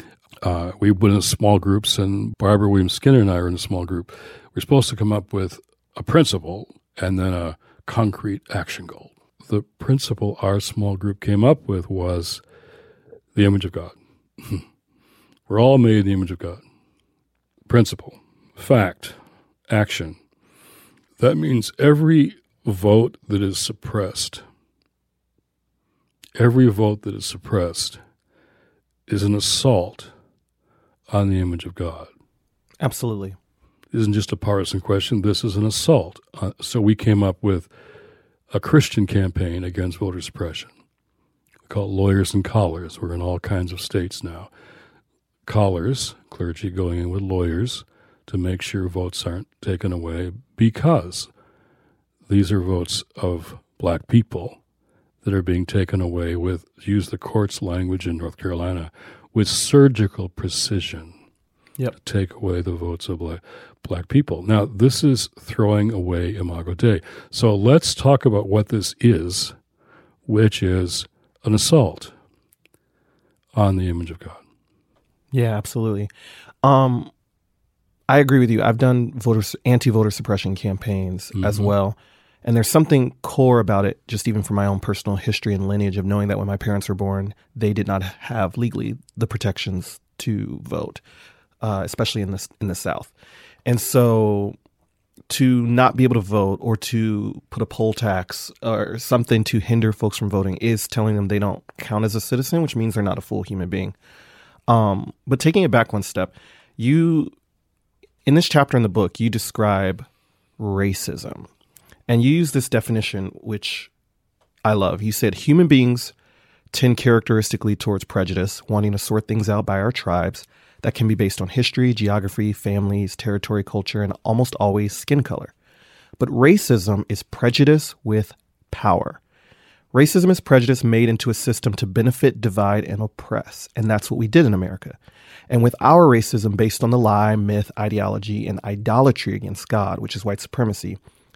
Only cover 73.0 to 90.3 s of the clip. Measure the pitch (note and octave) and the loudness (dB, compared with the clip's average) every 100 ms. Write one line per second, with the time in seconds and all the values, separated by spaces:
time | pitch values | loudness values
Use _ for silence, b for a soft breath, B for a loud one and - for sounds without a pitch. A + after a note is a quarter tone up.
73 | _ _ _ _ _ A2 G2+ F#2 F2+ F2 | _ _ _ _ _ 0 2 2 -2 -4
74 | E2 E2 - - _ _ _ _ _ _ | -8 -12 -18 -20 _ _ _ _ _ _
75 | _ _ _ C3 A#2 G#2 - A#2+ A2+ G2+ | _ _ _ -2 0 -2 -4 -4 -2 -4
76 | G2+ B B B B B C3+ C3+ C3 B2 | -6 B B B B B 4 6 4 0
77 | - _ _ _ _ _ _ _ _ _ | -6 _ _ _ _ _ _ _ _ _
78 | - C#3 C#3 C3+ A#2+ A2 A#2 A#2 B2+ B2 | 2 4 6 4 4 4 2 2 2 2
79 | A#2 B2+ A#2+ A2 G2 - B2 B2 B2+ G#2+ | 0 -2 0 0 0 -2 2 2 4 2
80 | G#2+ - A2 G2 F#2+ F#2+ G2+ F#2 A2 G2 | 2 -2 -4 -2 -2 -4 -4 -4 -4 -4
81 | F#2 F#2 - F#2+ G2+ G#2 G2+ G2+ G2 - | -4 -8 -8 -4 -2 0 0 2 0 -4
82 | b b b b A#2+ A#2 G#2+ D#3+ D#3 C#3+ | b b b b 0 2 4 4 4 2
83 | B2 - - - C3 A#2+ G2+ G2 G2+ - | 2 -4 -4 2 4 4 4 2 0 -4
84 | - A2 A2+ G#2+ - G2+ G2+ F#2+ - G2 | -8 -6 -2 -2 -2 -2 0 -2 -4 -4
85 | G#2+ G2 - G2+ A2 G2 G2 G#2 G2+ G2 | -4 -4 -4 -4 -2 -2 -2 -2 -2 -2
86 | F#2+ G#2 G2+ G2 G2 G2 A2 G2+ - G2 | -2 -2 -2 -2 -4 -4 -4 -4 -4 -6
87 | G2 G2 G2 - _ A#2 G#2 G#2 G2 F#2+ | -4 -4 -6 -12 _ -4 -2 -2 -2 -4
88 | F#2 - - A#2 F#2 A#2+ A#2+ - A2 A#2+ | -4 -10 -8 -4 -4 -2 -4 -4 -8 -10
89 | _ - A2+ - G2+ - G2 F#2 - - | _ -6 -6 -4 -4 -4 -6 -8 -8 -16
90 | _ - - | _ -10 -6